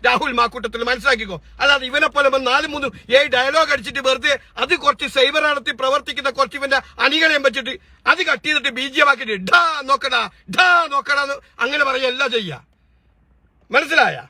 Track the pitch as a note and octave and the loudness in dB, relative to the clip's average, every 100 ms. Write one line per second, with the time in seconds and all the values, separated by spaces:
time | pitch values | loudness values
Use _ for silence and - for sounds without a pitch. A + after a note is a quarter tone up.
0 | B3 B3 C#4+ A#3+ A#3 B3 A3 A3+ A#3 B3 | 2 0 -2 0 -2 -2 -10 -8 -4 -2
1 | A#3+ B3 G#3+ E3+ - - C#4 C#4 B3+ C#4 | 0 0 -2 -10 -14 -2 2 2 0 0
2 | D#4 C#4+ C#4 C4 B3+ C4+ D4+ D4 C#4 - | 0 2 2 2 0 0 -2 -6 -8 -8
3 | - B3+ D4 B3 C4 D#4 D#4 C#4 A3+ C4+ | 0 2 2 0 2 2 2 0 -4 -4
4 | C4 B3+ D4 C#4 - - C4 E4+ C#4+ - | 0 0 0 -2 -4 -6 -2 0 0 0
5 | C#4 C#4 C4 D4+ D4+ C#4+ C#4+ B3 C4 C#4 | -2 0 2 2 0 -2 -4 -4 0 0
6 | C4+ C4 C4+ C4 C4+ C#4 C#4 C4+ - - | -2 -6 -6 -2 -2 -2 -2 -2 -4 -2
7 | B3+ D4+ D#4+ D4 C#4 C4 B3 B3+ _ _ | 0 2 2 4 0 -2 -8 -10 _ _
8 | - D#4+ D#4 C4+ - D4+ C4 B3 C4+ C4+ | 0 2 2 -2 0 0 -2 -4 -4 2
9 | C#4+ C4 B3 G3+ F#3 F4 E4+ D#4 C4+ C#4 | 2 2 0 -6 2 2 2 -2 -2 -2
10 | C#4 B3 G#3 _ - F#3+ F4+ F4 D#4+ C#4 | 0 -2 -4 _ -8 2 4 4 2 -2
11 | C#4 C#4+ C#4 C#4 _ _ A#3+ D4 C#4 B3+ | -2 -2 -2 -8 _ _ -4 0 0 0
12 | B3+ B3+ C#4 A3+ F#3+ C3+ _ _ _ _ | -2 -2 -2 -2 -4 -12 _ _ _ _
13 | _ _ _ _ _ _ _ A#3+ D4+ D#4+ | _ _ _ _ _ _ _ -2 2 2
14 | A3 C#3 - | 2 0 -14